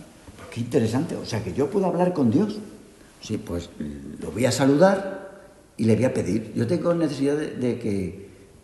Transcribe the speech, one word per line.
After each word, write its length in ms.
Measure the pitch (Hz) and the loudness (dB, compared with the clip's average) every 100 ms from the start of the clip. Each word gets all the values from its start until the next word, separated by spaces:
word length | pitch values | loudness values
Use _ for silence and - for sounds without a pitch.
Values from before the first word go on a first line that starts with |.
| - - - - | -16 -20 -20 -20
pues 120 | - | -12
qué 80 | 117 | -8
interesante, 540 | 117 147 110 123 170 - | 0 2 2 0 -2 -4
o 100 | - | -6
sea 180 | 113 | -6
que 80 | 95 | -4
yo 160 | 90 143 | -2 0
puedo 200 | 202 190 | 0 0
hablar 260 | 170 180 | 2 2
con 160 | 175 123 | 2 4
Dios". 300 | 123 208 - - - - - - - | 4 2 -2 -12 -16 -20 -20 -20 -16
"Sí, 180 | - - | -8 -8
pues 320 | - 85 - - 73 - - - | -6 -8 -8 -10 -10 -10 -12 -12
lo 80 | - | -8
voy 160 | - 123 | -2 0
a 60 | |
saludar 800 | 120 135 143 190 196 - - - - - - - - | 4 6 8 8 6 -2 -8 -12 -18 -20 -20 -16 0
y 80 | 113 | 4
le 100 | 104 | 4
voy 100 | 127 | 4
a 80 | |
pedir. 400 | - 85 104 - | 0 0 -2 -2
Yo 140 | 117 117 | -4 0
tengo 260 | 175 160 | 0 0
necesidad 440 | 170 156 135 139 147 | 0 0 0 0 0
de, 180 | 156 - | -4 -4
de 240 | 123 113 | -2 -2
que 500 | 113 98 90 - - - - - | -2 -2 -4 -8 -16 -20 -20 -20